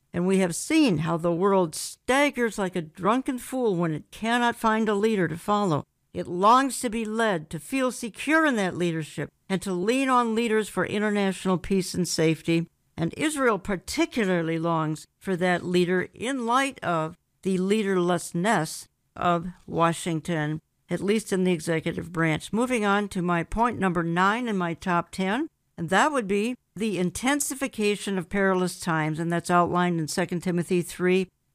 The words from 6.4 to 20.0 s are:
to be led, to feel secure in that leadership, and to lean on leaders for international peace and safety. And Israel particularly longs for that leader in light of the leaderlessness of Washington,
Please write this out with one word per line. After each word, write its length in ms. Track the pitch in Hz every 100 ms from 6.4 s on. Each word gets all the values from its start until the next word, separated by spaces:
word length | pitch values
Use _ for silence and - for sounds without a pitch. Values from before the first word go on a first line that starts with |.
| 202 254 269 -
to 100 | 247
be 140 | 226
led, 460 | 214 220 220 175 156
to 100 | 156
feel 320 | - 269 254
secure 520 | - 233 - 269 320
in 120 | 311 226
that 200 | 185 -
leadership, 540 | 175 160 151 - 143 _ -
and 140 | 190
to 100 | 202
lean 360 | 175 202 262 269
on 260 | 247 233
leaders 340 | 220 233 220 208
for 160 | -
international 760 | 165 208 214 208 196 180 190 175
peace 360 | - 196 180
and 140 | 175 170
safety. 580 | - 160 156 - 170 165 _ _ -
And 180 | 165 -
Israel 440 | 302 302 254 202
particularly 1000 | - 185 - - 330 247 190 175 165 165
longs 480 | 170 165 156 156 - _
for 160 | - 175
that 280 | 180 175
leader 440 | 175 180 175 185 -
in 340 | - 233 269 226
light 360 | 247 269 -
of 340 | 170 165 156 175 _ _
the 160 | 185 185
leaderlessness 1300 | 190 220 196 185 175 175 - 170 202 202 160 - - _ _
of 320 | - 180 170 180 - -
Washington, 920 | 165 165 165